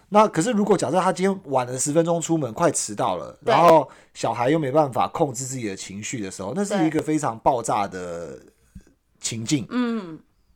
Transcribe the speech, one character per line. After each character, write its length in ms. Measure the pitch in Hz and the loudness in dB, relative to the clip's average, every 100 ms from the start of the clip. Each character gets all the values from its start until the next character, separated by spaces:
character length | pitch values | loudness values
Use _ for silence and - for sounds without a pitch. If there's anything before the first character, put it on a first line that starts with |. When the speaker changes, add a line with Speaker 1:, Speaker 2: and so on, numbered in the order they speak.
| _ | _
Speaker 1:
那 180 | 208 208 | 4 4
可 140 | 160 | 2
是 100 | 214 | 0
如 140 | 208 | 2
果 120 | 208 185 | 2 2
假 140 | 127 | 2
设 100 | 180 | 0
他 120 | 185 | 0
今 160 | 175 196 | 0 0
天 120 | 190 | -2
晚 220 | 147 131 123 | -2 -2 -2
了 120 | 127 | -4
十 140 | 143 | 0
分 120 | 156 | 2
钟 160 | 165 170 | 2 0
出 160 | 160 165 | 0 -2
门， 140 | 123 | -2
快 180 | 107 165 | 0 0
迟 240 | - - | 0 -4
到 220 | 104 120 87 | -2 -2 -2
了， 200 | 64 - | -6 -6
Speaker 2:
对。 80 | - | 2
Speaker 1:
然 80 | 151 | 6
后 280 | 170 160 131 - _ | 8 8 4 -6 _
小 180 | - 123 | -4 -2
孩 160 | 113 123 | 0 2
又 80 | 160 | 2
没 120 | 135 | 2
办 220 | 151 139 | 2 2
法 140 | 113 92 | 0 -2
控 240 | - 147 | 0 -2
制 120 | 120 | -2
自 120 | 131 131 | -8 -6
己 120 | 107 | -6
的 80 | 95 | -8
情 260 | - 98 | -10 -10
绪 180 | 104 123 | -8 -8
的 100 | 95 | -8
时 100 | - | -8
候， 120 | 95 | -6
那 100 | 165 | -4
是 100 | 202 202 160 | -2 0 0
一 40 | |
个 80 | 151 | 0
Speaker 2:
对。 40 | |
Speaker 1:
非 160 | 156 156 | 0 0
常 180 | 139 113 | -2 0
爆 220 | 160 123 | 0 2
炸 260 | 113 113 98 | 0 -2 -2
的 500 | 92 90 85 80 64 - _ _ - - _ _ _ | -6 -8 -8 -10 -14 -20 _ _ -20 -20 _ _ _
情 240 | - 113 | -8 -6
境。 220 | 113 147 - | -2 -2 -2
Speaker 2:
嗯。 480 | 247 240 226 175 151 _ _ _ | -4 -4 -4 -8 -14 _ _ _